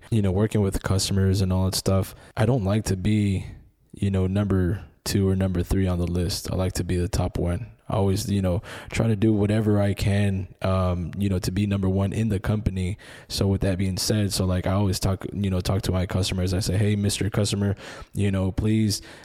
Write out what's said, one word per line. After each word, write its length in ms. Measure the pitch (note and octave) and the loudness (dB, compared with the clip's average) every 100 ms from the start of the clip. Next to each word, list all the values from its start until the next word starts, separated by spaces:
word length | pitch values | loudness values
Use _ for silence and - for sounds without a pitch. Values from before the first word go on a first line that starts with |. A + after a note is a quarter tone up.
| - | 0
you 140 | A2+ | 0
know, 80 | G2 | 2
working 300 | F#2 G#2+ G#2+ | 2 2 2
with 200 | G2 - | 0 0
customers 600 | - F#2+ - G2 F#2+ F#2+ | 0 0 0 2 2 2
and 120 | F#2 | 2
all 120 | F#2 F#2 | 2 0
that 100 | - | 0
stuff, 400 | - F#2+ - - - - | 0 0 0 -8 -14 -2
I 120 | A2 | 0
don't 160 | C3 | 2
like 220 | F#2+ A2 - | 0 0 0
to 120 | F#2+ | -2
be, 480 | G2 G#2+ G2+ F#2+ - - - _ _ | 2 2 2 0 -4 -14 -20 _ _
you 160 | - G2 | -4 0
know, 160 | F#2+ F#2 | 2 2
number 580 | G2 G2+ F#2+ F2 - - _ | 0 2 2 2 -2 -8 _
two 260 | - G#2 F#2+ | -2 2 2
or 60 | F#2+ | 2
number 260 | F#2+ F2+ | 0 0
three 240 | F2 G2 F#2+ | 0 0 2
on 140 | F2+ | 0
the 80 | F2 | 0
list. 440 | F2 F2 - - | 0 -2 -4 -4
I 40 | F2+ | -2
like 180 | F#2 | -2
to 100 | - | -2
be 140 | F2 F2 | -2 0
the 100 | F2 | 0
top 300 | - F2 - | 0 -2 -2
one. 300 | F2 F2 - - - | -2 -2 -6 -16 -4
I 40 | |
always, 360 | F#2 G2 G2 - | 0 2 0 0
you 120 | G2 | 0
know, 200 | F#2 F2 - - - | 2 0 -4 -14 -8
try 180 | - A2+ | -2 0
to 80 | G#2 | 2
do 160 | A2 | 2
whatever 480 | G#2 G2+ A2 G#2+ G#2 | 4 2 2 2 2
I 140 | G2+ | 2
can, 560 | F#2+ G#2+ G2+ G2+ F#2+ F2+ - | 0 0 2 2 0 -4 -6
um, 500 | F#2+ F#2+ F#2 F2 D#2+ D2+ | -2 0 2 0 -4 -2
you 120 | G2+ | 0
know, 100 | F#2 | 0
to 120 | F#2 | 0
be 140 | F#2+ G#2 | -2 0
number 220 | G2 F#2+ | 0 2
one 240 | F#2+ G2 | 2 0
in 160 | G#2 A2 | 0 0
the 100 | F#2+ | 0
company. 600 | - G#2 G#2 F#2 F2+ G2+ - - - | 0 0 0 -2 -4 -6 -12 -20 -10
So 180 | - G2 | -2 0
with 140 | G2 | 2
that 160 | G2 F#2 | 0 0
being 200 | G2 F2+ | -2 -2
said, 360 | - G#2+ G2 | -2 0 0
so, 100 | - | 0
like, 240 | F#2 F#2 F#2+ | 0 0 0
I 60 | |
always 260 | F#2+ G2+ F2+ | 0 0 0
talk, 260 | F2 E2+ - | -2 -2 -4
you 180 | F#2 G2+ | -4 -2
know, 120 | F#2 | 0
talk 220 | F#2 G2 | 0 0
to 100 | - | 0
my 120 | F#2 F2+ | 0 0
customers. 480 | F#2 G2 F#2+ F#2 | -2 -2 0 0
I 60 | F#2 | 0
say, 160 | - G2 | 0 0
"Hey, 220 | G#2 G#2 | 2 2
Mister 320 | G2+ - G#2 | 0 0 -2
Customer, 480 | A2 G2+ G2+ G2+ F#2+ - - - | 0 0 0 0 -2 -8 -16 -10
you 160 | G2+ G2+ | -2 0
know, 220 | F#2+ F#2+ | 2 0
please, 500 | - G#2+ A2 G#2+ G2+ - - | 0 2 2 2 0 -6 -20